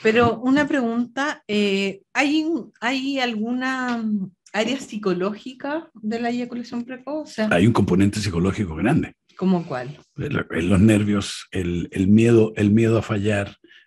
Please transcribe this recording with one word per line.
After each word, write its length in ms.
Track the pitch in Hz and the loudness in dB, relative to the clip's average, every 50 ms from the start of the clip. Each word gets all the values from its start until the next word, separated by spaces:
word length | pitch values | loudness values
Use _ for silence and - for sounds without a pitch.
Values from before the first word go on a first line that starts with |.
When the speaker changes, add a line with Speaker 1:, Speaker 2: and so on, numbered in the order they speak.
Speaker 1:
Pero 380 | - 220 220 240 240 233 220 220 | -2 0 2 4 2 2 0 0
una 260 | 247 254 269 294 294 | 0 0 2 2 2
pregunta, 760 | 285 311 269 240 226 233 240 240 233 - 269 277 302 294 - _ | 0 0 -2 -2 -2 -2 -2 -4 -4 -4 -4 -4 -4 -6 -8 _
eh, 580 | - 208 208 208 202 196 196 196 196 - - _ _ - | -4 -2 0 0 0 0 0 -2 -4 -6 -8 _ _ -2
¿hay, 320 | 233 285 277 302 311 311 320 339 247 185 - _ - | -2 0 2 0 0 0 -2 -4 -4 -6 -10 _ -6
hay 400 | 220 240 269 262 262 277 277 262 | -4 -4 -4 -2 -4 -4 -4 -2
alguna, 760 | 247 240 220 208 214 233 247 254 262 262 262 262 254 247 240 233 | -2 -2 -2 -4 -4 -4 -4 -4 -4 -4 -4 -4 -4 -4 -4 -4
mm, 340 | 220 220 208 202 190 - _ _ _ - - | -2 -2 -2 -2 -4 -6 _ _ _ -8 -4
área 260 | 208 226 233 269 277 | -2 -2 -2 -2 -6
psicológica 1080 | - - 233 208 208 190 175 175 180 208 208 - - 254 262 - - 277 294 330 320 - _ | -6 -10 -10 -4 -2 -2 0 0 -2 -4 -4 -6 -12 -16 -16 -12 -10 -8 -8 -8 -8 -12 _
de 260 | 214 220 208 233 226 | -10 -8 -6 -4 -4
la 100 | 240 233 | -4 -4
eyaculación 540 | 240 247 247 240 240 240 233 - 240 240 233 | -4 -4 -6 -6 -8 -10 -10 -8 -8 -10 -8
precoz? 460 | 247 262 254 - 269 302 311 302 - | -8 -12 -14 -10 -8 -8 -8 -8 -10
O 20 | |
sea 180 | - - 220 214 | -6 -4 -2 0
Speaker 2:
Hay 160 | - - 98 117 | 2 4 4 4
un 60 | - | 4
componente 460 | - 101 - - 95 101 101 - 104 | 4 2 2 4 4 2 2 2 0
psicológico 560 | - 107 82 85 90 95 90 - 104 85 78 | -4 -4 -2 0 0 0 0 -2 -6 -6 -4
grande. 400 | 78 92 120 160 135 - - - _ _ _ _ | -2 0 0 2 0 0 -2 -10 _ _ _ _
Speaker 1:
¿Cómo 320 | - 185 190 185 170 165 - | -4 0 0 0 0 -2 -6
cuál? 320 | 139 123 127 139 147 - _ _ _ | -8 -8 -8 -10 -14 -18 _ _ _
Speaker 2:
El, 300 | 139 135 147 - - - - | -10 -8 -6 -4 -6 -6 -4
el, 200 | - 82 85 90 | -4 -4 0 2
los 100 | 98 90 | 4 6
nervios, 680 | 104 110 107 104 104 104 104 101 101 - - - - _ | 6 6 6 6 4 2 0 -2 -2 -4 -8 -12 -14 _
el, 380 | - 95 90 87 87 85 - - | -6 -6 -4 -2 -2 -4 -4 -6
el 160 | - 95 95 95 | 0 0 4 6
miedo, 460 | 104 110 113 117 117 113 110 107 - | 6 6 8 8 6 6 6 4 2
el 160 | 110 104 101 | 0 2 4
miedo 260 | 104 113 113 110 113 110 | 4 4 4 4 2 2
a 40 | - | 0
fallar, 540 | - 107 98 98 107 104 101 98 95 - _ _ - - - _ | 0 -4 -2 0 0 0 -2 -2 -6 -10 _ _ -20 -20 -20 _